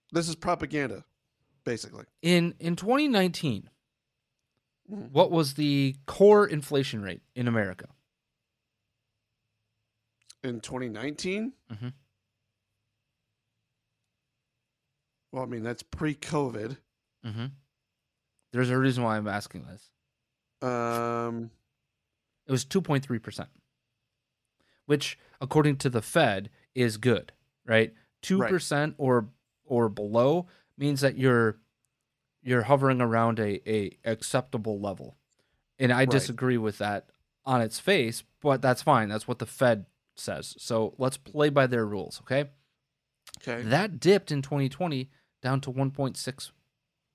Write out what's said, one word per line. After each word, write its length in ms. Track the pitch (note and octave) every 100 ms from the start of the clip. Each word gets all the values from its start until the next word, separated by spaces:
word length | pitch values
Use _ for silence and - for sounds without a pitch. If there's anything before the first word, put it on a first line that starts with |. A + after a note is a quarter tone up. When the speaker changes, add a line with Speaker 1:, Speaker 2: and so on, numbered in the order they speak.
| _
Speaker 1:
This 180 | D#3+ E3
is 60 |
propaganda, 680 | D#3+ F#3 E3+ D3+ D3 C3+ F#2+ - _ _ _ _ _
basically. 440 | - A2+ A2 A#2+ - _
Speaker 2:
In, 340 | E3 F3 E3+ -
in 160 | E3+
twenty 320 | F3 F#3+ C4+ D4+
nineteen, 640 | G#3+ F#3 - D3+ G2 - _ _ _ _ _ _ _ _ _ _ _ -
Speaker 1:
Mm-hmm. 180 | G3+ A#2
Speaker 2:
what 260 | C#3 F3+
was 220 | E3 C#3+
the 420 | D3 D3 C#3+ C3+ C3+ -
core 400 | - G3 G#3 G3+
inflation 560 | D3+ C#3 C#3+ C#3 A2+
rate 180 | G2 - -
in 140 | - A#2+
America? 400 | A2+ G2 F#2 - _ _ _ _ _ _ _ _ _ _ _ _ _ _ _ _ _ _ _ _ _ _ _ _ -
Speaker 1:
In 160 | - A#2+
twenty 280 | - C3 B2+
nineteen? 680 | G#2+ C3+ D3 F#3+ G3 A#3 - _
Speaker 2:
Mm-hmm. 160 | G#2 A#2+ C3+ _ _ _ _ _ _ _ _ _ _ _ _ _ _ _ _ _ _ _ _ _ _ _ _ _ _ _ _ _ _ _ _ _
Speaker 1:
Well, 100 | C3
I 40 | B2+
mean, 180 | A#2+
that's 180 | A2+ A#2
pre-covid. 960 | - - D3+ D3 - D#3 C#3 A2 A2+ C3+ _ _ _ _ A#2
Speaker 2:
Mm-hmm. 200 | G#2+ C3 C#3 _ _ _ _ _ _ _ _ _
There's 180 | A#2+ B2
a 80 | B2+
reason 240 | C3+ B2
why 140 | A#2 G#2+
I'm 100 | G#2+
asking 380 | G#2 - F2+
this. 260 | B1 F#2+ _ _ _ _ _ _ _ _
Speaker 1:
Um, 880 | B2+ A#2+ A#2 A#2 A#2 A#2 A#2 A#2 A2+ - _ _ _ _ _ _ _ _ -
Speaker 2:
It 60 |
was 120 | C3
two 160 | - F#3+
point 240 | D#3+ C#3
three 140 | C3+ A#2+
percent, 300 | - - - _ _ _ _ _ _ _ _ _ _ _ _ _
which, 340 | - C#3+ - - _ _
according 380 | C3+ D#3 D3 C#3
to 120 | C3+
the 100 | A#2+
Fed, 480 | - E3+ C3+ G2 G2+ - _ B2+
is 200 | A#2+ G#2+
good, 360 | B2+ G#2 - _ _ _
right? 120 | - A2+
Speaker 1:
Right. 180 | A2 - _ _
Speaker 2:
Two 160 | - F#3+
percent 560 | A2 F3+ - C#3+ D3+ -
or, 320 | C3 B2 G#2 - _ _
or 240 | _ A#2+ A2+
below 580 | G#2 G#2 A2+ C3 E3+ F3+ _ _ -
means 220 | C#3+ C#3
that 180 | C3+ B2+
you're, 400 | C3 A#2+ A2+ G#2 _ _ _ _ _ _ _ _
you're 200 | B2+ B2
hovering 380 | A2 C#3 C3+ B2+
around 400 | A#2+ A2+ A#2 A2+
a, 200 | G#2 G2 -
a 300 | A2 F#2+ -
acceptable 760 | A2+ A2 - C3+ - A#2+ A2 G#2
level. 360 | G2 F2+ A#1+ - _ _ _ _ _ _
And 120 | B2+
I 80 | B2
Speaker 1:
Right. 100 | C3
Speaker 2:
disagree 480 | C3+ C3+ A#2 B2+ A#2+
with 200 | G#2+ G#2
that 320 | G#2 G2+ - _ _ _
on 160 | C3+ B2+
its 200 | A2 -
face, 420 | - F#3+ A#2 - - _
but 220 | D3 C3
that's 200 | C3 B2
fine. 260 | D#3+ C3 G#2
That's 180 | G#2+ -
what 140 | B2
the 60 | A2+
Fed 400 | - B2+ A2 - _ _
says. 400 | - - D#2 - -
So 360 | - A2+ A2 -
let's 180 | C3 C3
play 320 | - D3+ D3
by 180 | C#3 C3
their 180 | A#2+
rules, 360 | G#2+ G2+ E2+ -
okay? 280 | - C3+ C#3+ _ _ _ _ _ _ _ - -
Speaker 1:
Okay. 200 | - A#2
Speaker 2:
That 360 | A2 C#3 G#3 C#3
dipped 320 | E3+ G3 -
in 120 | D3
twenty 260 | C3+ C#3+ C3+
twenty 420 | - F3+ C3+ C3 _ _ _
down 180 | B2+ C3+
to 80 | C3+
one 180 | B2+ C3+
point 260 | C3+ C3+ -
six 360 | - C3 - _ _ _ _ _ _